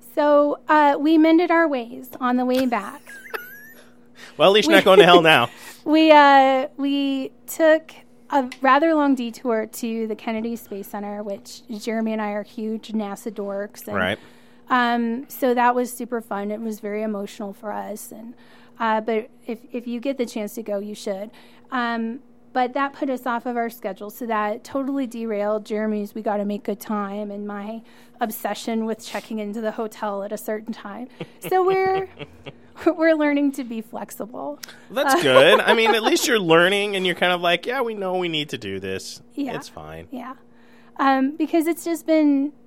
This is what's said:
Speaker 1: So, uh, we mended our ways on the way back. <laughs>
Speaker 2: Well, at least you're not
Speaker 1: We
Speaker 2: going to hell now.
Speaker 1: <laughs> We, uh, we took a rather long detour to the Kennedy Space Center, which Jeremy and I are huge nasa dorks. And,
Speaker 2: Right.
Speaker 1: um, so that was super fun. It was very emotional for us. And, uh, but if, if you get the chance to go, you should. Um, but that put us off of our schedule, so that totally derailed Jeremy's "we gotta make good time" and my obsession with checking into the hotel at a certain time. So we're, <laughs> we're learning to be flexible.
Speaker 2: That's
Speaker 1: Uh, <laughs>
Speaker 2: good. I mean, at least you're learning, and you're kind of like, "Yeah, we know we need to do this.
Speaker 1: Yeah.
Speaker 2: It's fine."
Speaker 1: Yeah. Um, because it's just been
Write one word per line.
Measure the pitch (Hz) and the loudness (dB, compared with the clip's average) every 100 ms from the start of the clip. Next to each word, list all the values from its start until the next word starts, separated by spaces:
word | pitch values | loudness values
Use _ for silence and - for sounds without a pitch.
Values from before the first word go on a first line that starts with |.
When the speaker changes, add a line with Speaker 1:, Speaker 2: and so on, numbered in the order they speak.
| - | -10
Speaker 1:
So, | - 294 294 294 294 - | 0 4 4 4 -2 2
uh, | 302 294 285 | 4 4 4
we | 285 320 | 4 6
mended | 311 320 349 | 6 6 6
our | 339 330 | 2 2
ways | 269 233 254 262 - | 0 -6 -12 -16 -6
on | 254 247 | -2 0
the | |
way | 254 254 262 | 0 0 0
back. | 233 202 294 - | -2 -6 -16 -20
<laughs> | 1077 - - 1077 831 880 - - - - - - - | -20 -14 -14 -14 -20 -20 -20 -20 -20 -20 -20 -20 4
Speaker 2:
Well, | 160 | 6
at | |
least | 202 247 | 6 6
you're | 196 | 6
not | |
Speaker 1:
We | |
Speaker 2:
going | 190 190 | 8 8
to | |
hell | 170 175 | 10 10
now. | 165 151 117 | 8 6 4
Speaker 1:
<laughs> | - - - | -4 -20 -14
We, | - 302 320 | 0 4 8
uh, | 294 285 277 269 269 269 - | 8 10 8 6 2 -2 -4
we | 277 277 277 269 262 - - | -4 -2 -2 -4 -6 -12 -18
took | - 320 311 320 - - - - | 0 4 4 0 -20 -20 -20 -2
a | 285 254 - | -2 -2 -2
rather | 262 269 330 | 4 4 4
long | 320 285 | 2 2
detour | 262 233 226 262 220 220 | 0 -2 -8 -4 -4 -4
to | - 233 226 220 | -8 -8 -6 -6
the | |
Kennedy | 214 - 220 226 233 | -8 -6 -6 -6 -10
Space | - 202 202 | -12 -14 -12
Center, | 208 202 208 | -10 -10 -10
which | 208 202 - - - | -10 -12 -14 -20 -14
Jeremy | 208 226 226 220 | -10 -6 -2 -2
and | 220 | -2
I | 208 | -4
are | 208 | -6
huge | 208 - 220 220 - | -8 -8 -6 -8 -6
nasa | 220 202 196 - | -6 -6 -8 -12
dorks. | 202 202 196 208 - - | -10 -8 -8 -8 -12 -8
And, | 104 | -2
Speaker 2:
Right. | 92 104 - - - - - | -2 -2 -8 -20 -20 -20 -2
Speaker 1:
um, | 254 240 233 233 233 285 | 0 2 0 -2 -4 -8
so | - 262 | -4 0
that | 240 240 | 2 2
was | 247 247 | 2 -2
super | - - 233 | -6 -8 -8
fun. | 226 202 202 | -6 -8 -6
It | 214 | -6
was | 226 214 | -8 -8
very | 208 208 | -8 -6
emotional | 220 208 202 - 202 | -4 -6 -8 -10 -12
for | 196 214 | -12 -10
us. | 202 196 208 - | -10 -10 -12 -14
And, | 233 226 247 - - - - | -18 -18 -20 -20 -20 -20 -4
uh, | 226 220 | 0 0
but | 220 220 226 _ - | 0 -4 -4 _ -12
if, | 226 - | -12 -10
if | 247 233 | -10 -8
you | 240 | -6
get | 233 269 | -4 -4
the | 233 | -4
chance | 233 208 220 | -4 -8 -10
to | |
go, | 214 202 | -8 -6
you | 208 | -6
should. | 208 - 190 214 - - - - | -10 -8 -8 -10 -16 -20 -20 -8
Um, | 254 240 233 226 240 - - _ | -4 -2 -2 -4 -8 -16 -20 _
but | 262 247 | -2 -2
that | 254 277 | 0 -4
put | 277 285 | -4 -6
us | 254 254 | -4 -4
off | 233 254 | -6 -4
of | 240 | -4
our | 233 | -6
schedule, | 233 214 185 208 | -6 -12 -10 -14
so | 214 233 | -12 -4
that | 220 208 214 | -2 -2 -6
totally | - 277 269 277 254 | -8 -6 -4 -4 -4
derailed | 233 226 208 208 214 | -6 -6 -4 -2 -2
Jeremy's | 214 214 220 214 208 - | -4 -4 -2 -4 -6 -6
"we | |
gotta | 220 202 | -4 -2
make | 202 202 | -4 -6
good | 208 202 | -6 -8
time" | - 214 202 202 208 | -6 -6 -6 -8 -10
and | 202 208 | -10 -10
my | 202 202 226 226 - - - | -10 -12 -14 -16 -20 -20 -8
obsession | 226 220 214 208 - 226 220 | -6 -6 -8 -6 -4 -4 -4
with | 220 - | -6 -8
checking | 214 - 220 | -10 -8 -8
into | 208 208 | -8 -6
the | 220 | -6
hotel | 214 220 - 214 202 | -6 -10 -6 -6 -6
at | 196 | -8
a | 214 | -8
certain | - 214 214 | -6 -8 -8
time. | 220 208 202 247 - - - - | -12 -12 -14 -16 -14 -16 -12 -2
So | 370 | 0
we're, | 370 381 381 381 381 - - - - | 2 2 0 -2 -4 -12 -18 -16 -20
<laughs> | - - - - 320 | -20 -20 -4 -2 2
we're | 320 | 2
learning | 320 294 285 285 | 2 2 2 0
to | 277 | -2
be | 247 226 | -8 -10
flexible. | 214 - 202 - 208 254 277 294 - - - | -10 -14 -14 -12 -14 -12 -12 -12 -16 -20 -10
Speaker 2:
That's | 202 294 | -4 0
Speaker 1:
Uh, | 262 | 2
<laughs> | |
Speaker 2:
good. | 139 131 147 214 | 6 8 8 6
I | - | 4
mean, | 226 226 | 2 4
at | 214 | 2
least | 220 330 - | 2 0 2
you're | 233 | 0
learning, | 180 160 175 202 208 196 | 4 6 6 2 -2 -2
and | 185 | -2
you're | |
kind | 170 180 | 0 0
of | 180 | 0
like, | 175 175 196 | 0 0 -2
"Yeah, | 254 | -4
we | 240 | -4
know | 214 190 185 | -4 -4 -4
we | 180 | -2
need | 160 147 | -4 -6
to | 127 | -8
do | 104 95 | -8 -8
this. | 95 95 - - - - | -6 -8 -8 -18 -18 -10
Speaker 1:
Yeah. | 277 | -8
Speaker 2:
It's | 156 - | -8 -12
fine." | - 156 160 170 | -18 -16 -16 -14
Speaker 1:
Yeah. | 254 247 262 _ - - - - - | -16 -16 -18 _ -20 -20 -20 -20 -2
Um, | 269 269 262 302 | 0 2 0 -2
because | 302 339 311 | -2 0 0
it's | 339 | -4
just | - 330 | -4 -6
been | - 311 302 277 277 - | 0 2 4 2 -2 -6